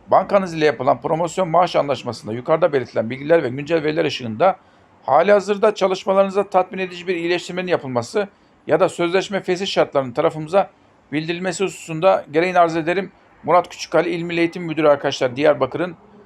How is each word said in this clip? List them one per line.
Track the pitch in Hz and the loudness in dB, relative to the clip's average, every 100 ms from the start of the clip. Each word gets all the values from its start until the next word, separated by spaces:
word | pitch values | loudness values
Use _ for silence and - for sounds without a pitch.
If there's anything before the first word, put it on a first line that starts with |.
| - | 0
bankanız | 143 190 196 190 | 2 4 0 0
ile | 165 151 | 0 0
yapılan | 135 131 135 | 2 0 0
promosyon | 147 160 170 - 185 | 0 -2 -2 -2 0
maaş | 165 175 165 | 2 2 0
anlaşmasında | 143 127 123 117 - | 0 -2 -4 -10 -8
yukarıda | 113 123 160 165 | -8 -2 0 2
belirtilen | 139 117 120 110 | 0 -2 -4 -4
bilgiler | 131 147 170 | -6 2 2
ve | 135 | 2
güncel | 131 143 165 | -4 -2 -2
veriler | 151 156 | 0 -2
ışığında | 156 - 120 110 180 - _ _ _ _ | -2 -4 -8 0 2 2 _ _ _ _
halihazırda | - 139 185 208 190 202 214 | 0 2 6 4 2 0 0
çalışmalarınıza | 208 190 185 - 196 196 190 196 | 2 -2 -2 0 2 2 0 0
tatmin | 185 185 190 | 0 0 -4
edici | 185 180 175 | -8 -8 -6
bir | 175 | -4
iyileştirmenin | 170 175 170 180 185 | -2 -2 -4 -8 -2
yapılması | 160 135 123 117 214 202 _ _ _ - | -2 -2 -6 -4 -4 -6 _ _ _ -2
ya | 156 | 2
da | 180 | 2
sözleşme | - 175 190 185 196 | 0 0 0 -2 -6
fesih | 180 180 196 | -4 -4 -2
şartlarının | - 156 143 131 | 0 0 0 -2
tarafımıza | 120 160 156 156 190 185 _ _ _ _ | -2 -2 -2 0 0 0 _ _ _ _
bildirilmesi | 143 160 175 185 180 | -6 -4 -4 -4 -4
hususunda | 185 160 - 160 190 - - | -4 -6 -8 0 2 2 2
gereğini | 151 180 180 | 0 2 4
arz | 170 165 | 4 2
ederim. | 156 180 190 - _ _ | -2 -2 -4 -12 _ _
Murat | 135 175 175 | 2 2 2
Küçükali | - - 165 175 | -8 -2 0 0
İl | 170 | -2
Milli | 170 170 | -4 0
Eğitim | 170 180 | -2 -2
Müdürü | 170 151 156 | -6 0 4
arkadaşlar | 143 147 135 131 120 | 4 0 -2 -4 2
Diyarbakır'ın | 151 135 131 143 180 170 _ - | 2 2 0 -2 -6 -8 _ -20